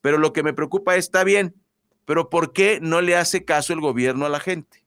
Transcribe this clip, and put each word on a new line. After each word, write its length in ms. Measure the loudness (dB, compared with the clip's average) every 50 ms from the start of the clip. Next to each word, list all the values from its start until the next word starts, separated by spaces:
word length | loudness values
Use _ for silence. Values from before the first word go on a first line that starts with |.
pero 160 | 2 2 2
lo 160 | 2 2 2 0
que 100 | 0 -2
me 100 | -2 -2
preocupa 440 | -2 -6 -2 -4 -2 0 2 0
es, 80 | 0 0
está 180 | 0 0 2 4
bien, 320 | 4 2 2 0 -2 -8 _ _ _ _ _ _ _ _ _ _
pero 260 | -2 -2 -2 0 0
¿por 220 | 0 -2 -2 0
qué 280 | 0 2 2 2 2 0
no 180 | -2 0 0 0
le 160 | 2 2 2
hace 300 | 2 2 0 -4 -4 -2
caso 260 | 0 0 0 0 -2
el 80 | -4 -2
gobierno 460 | -2 -2 0 0 0 0 0 -2 -2
a 40 | -4
la 120 | -4 -4
gente? 420 | -4 -6 -6 -6 -8 _ _ _ _